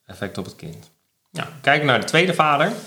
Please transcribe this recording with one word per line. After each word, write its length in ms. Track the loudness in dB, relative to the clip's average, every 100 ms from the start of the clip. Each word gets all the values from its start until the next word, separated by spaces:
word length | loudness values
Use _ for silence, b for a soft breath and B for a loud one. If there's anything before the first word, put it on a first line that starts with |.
| _
Effect 320 | -10 -8 -8
op 60 |
het 120 | -12 -12
kind. 340 | -16 -16 -20 _ _ _ _
Nou, 180 | -12 -10 -4
kijken 260 | 2 2 4
naar 140 | 2
de 60 | 2
tweede 280 | 2 2
vader. 380 | 2 2 4 2 -2